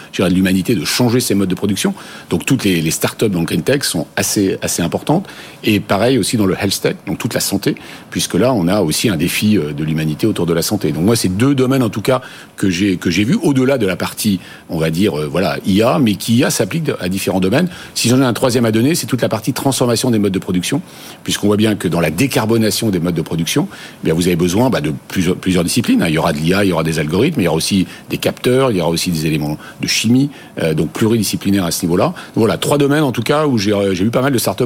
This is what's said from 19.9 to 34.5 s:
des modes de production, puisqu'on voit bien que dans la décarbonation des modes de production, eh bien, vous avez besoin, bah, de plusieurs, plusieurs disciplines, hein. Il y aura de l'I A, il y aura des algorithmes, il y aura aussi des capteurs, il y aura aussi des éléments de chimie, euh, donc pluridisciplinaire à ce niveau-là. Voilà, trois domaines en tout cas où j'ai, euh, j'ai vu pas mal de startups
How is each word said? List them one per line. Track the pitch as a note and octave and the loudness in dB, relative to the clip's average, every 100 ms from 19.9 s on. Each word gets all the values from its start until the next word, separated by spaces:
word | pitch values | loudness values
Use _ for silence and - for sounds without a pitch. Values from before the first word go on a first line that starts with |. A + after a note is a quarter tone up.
| A#2 B2+ | 2 2
des | A2+ | 2
modes | G2+ | 2
de | F#2+ | 0
production, | - F2+ F2 C#3 - - - - | -2 -2 0 -4 -4 -16 -18 -12
puisqu'on | - - G#2 | -6 -2 2
voit | G#2 | 2
bien | A2 G2 | 2 2
que | F#2 | 0
dans | E2+ | 0
la | D#2+ | 0
décarbonation | D#2 C#3 C#3 A2 A#2 A2 - A2+ | 0 0 0 2 2 2 0 0
des | F#2 | 0
modes | E2+ | 0
de | E2+ | -2
production, | D#2+ E2+ E2 - F#3+ - - - | -2 -2 -2 -2 -2 -6 -18 -6
eh | - | -2
bien, | |
vous | E2 F2+ | 0 2
avez | F2 | 2
besoin, | F2+ F#2 B2+ | 2 2 2
bah, | F2 | 0
de | D2+ C#2+ - | -2 -6 -6
plusieurs, | - F2 F2+ | -2 0 0
plusieurs | - F2+ | 0 0
disciplines, | F2 - A#2 B3+ | 0 0 2 2
hein. | E2+ | 2
Il | |
y | D#2 | 0
aura | D#2+ | 0
de | D2+ | 0
l'I | D#2+ | 0
A, | F#2+ | 2
il | G#2 | 2
y | |
aura | E2 | 0
des | D#2+ D#2+ | 0 -2
algorithmes, | D2+ F2+ A#2 F2 | 0 2 2 2
il | |
y | E2+ | 0
aura | D#2+ | 0
aussi | - G2 F2 - - | 0 0 0 -4 -8
des | - | -4
capteurs, | - - - B2+ C3+ | -4 -2 0 2 2
il | G2 | 2
y | |
aura | E2 | 0
aussi | E2+ - | 0 -2
des | E2 D#2+ | -2 0
éléments | D#2 D2 D2+ - - | -2 -2 -6 -10 -8
de | - | -4
chimie, | - A2 B2 C#3+ - - - | -2 2 4 2 -2 -14 -4
euh, | E2 | -2
donc | D#2+ D#2 | 0 -2
pluridisciplinaire | - A2 A#2 G2 F#2 - G2 | 0 2 2 0 -2 0 0
à | E2+ | 0
ce | - | -2
niveau-là. | F2 F2 C#3 F3+ - | 0 2 0 -2 -6
Voilà, | - A2 E2 | 0 0 0
trois | C#3+ D3 | 0 2
domaines | C#3 D3 | 2 2
en | D3 | 2
tout | A#2 | 0
cas | A2 D3 D3+ | 0 0 2
où | A#2+ | 2
j'ai, | G2 | 2
euh, | G2+ G2+ | 2 2
j'ai | F#2 | 2
vu | G#2+ | 0
pas | B2+ | 2
mal | C3 | 0
de | B2+ | 0
startups | - | 0